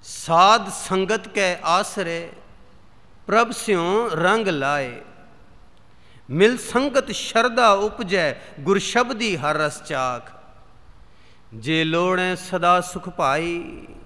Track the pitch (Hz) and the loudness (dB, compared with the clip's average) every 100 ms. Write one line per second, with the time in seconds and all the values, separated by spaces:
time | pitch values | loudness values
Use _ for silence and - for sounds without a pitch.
0 | - - - 165 190 226 196 - - 190 | -16 -14 0 6 6 6 0 -10 -4 -2
1 | 190 220 226 208 190 175 160 180 202 - | 0 -2 -2 -2 -2 -2 0 0 0 -6
2 | 170 165 170 - - - - - - - | -6 -6 -10 -16 -20 -20 -20 -20 -20 -20
3 | - - - 208 233 - - 185 170 208 | -20 -18 0 2 2 -2 0 0 2 0
4 | 233 156 175 220 202 156 135 147 131 120 | 0 0 2 2 0 -2 0 -2 -4 -10
5 | - - - - - - - - - - | -18 -20 -20 -20 -20 -20 -20 -20 -20 -20
6 | - - - 143 214 247 - 240 277 262 | -20 -20 -6 4 4 4 -2 0 2 0
7 | 262 208 - 226 247 233 226 196 214 - | -2 -8 -2 0 2 4 4 4 2 -4
8 | 190 190 156 117 - - 143 196 - 233 | -2 0 0 -4 -14 -8 0 0 2 0
9 | 247 226 226 170 147 151 151 - - 139 | 0 -2 -2 -2 0 0 -2 -4 -8 -4
10 | 127 120 - - - - - - - - | -4 -6 -12 -20 -20 -20 -20 -20 -20 -20
11 | - - - - - 113 113 160 160 165 | -20 -20 -20 -20 -20 -10 -2 0 2 2
12 | 180 185 185 180 - 185 175 180 175 180 | 2 0 0 -4 -4 0 4 4 2 -8
13 | 185 - 143 147 170 170 - - - - | -10 -2 0 0 -2 -6 -8 -14 -18 -20